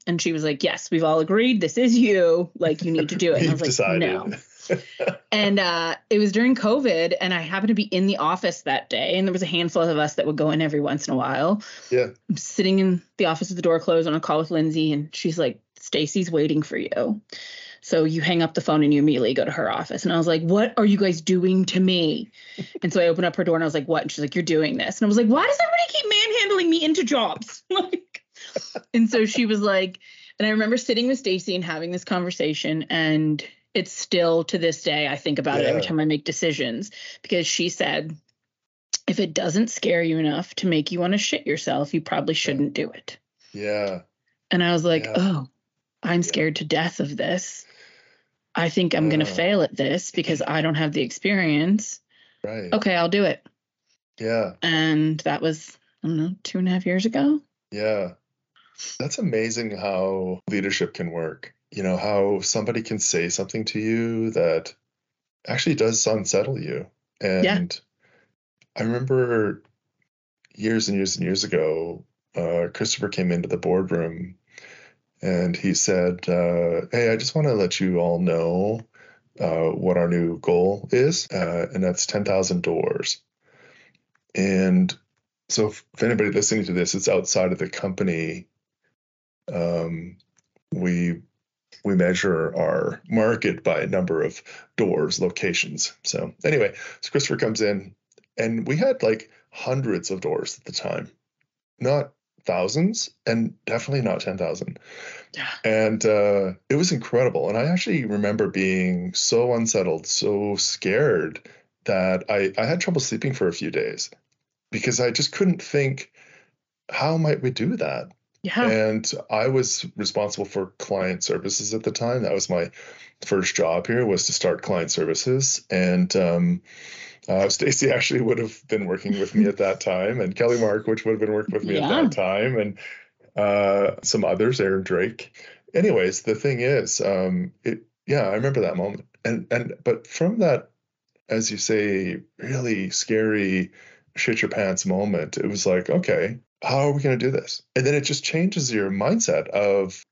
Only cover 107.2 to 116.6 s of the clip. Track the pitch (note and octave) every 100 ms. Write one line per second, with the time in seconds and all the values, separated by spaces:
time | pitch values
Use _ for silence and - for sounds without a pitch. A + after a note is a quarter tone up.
107.2 | B2+ E2 D2+ A2 C#3+ F3+ A3 E3+ A2+ G#2
108.2 | G#2 A2 G2 F#2+ F#2+ F#2 F#2 F2+ F2+ -
109.2 | - A#2 B2 A#2 A2+ G#2+ F2+ D#2+ - -
110.2 | G#2 G2+ G#2 G2 - - F#2+ G#2+ D3 F2+
111.2 | D#2 D2+ - - _ _ - G2 F#2 F#2
112.2 | - G#2 F#2+ G2 A#2+ F3 F3+ E3 - A2+
113.2 | C#3 C3 F#2 - D#2 B1+ G#1+ - - -
114.2 | _ _ _ _ - G#2+ B2 A#2+ A#2+ A2+
115.2 | C#3+ - F#3+ E3+ - D3 C3+ C3+ - _
116.2 | - - _ _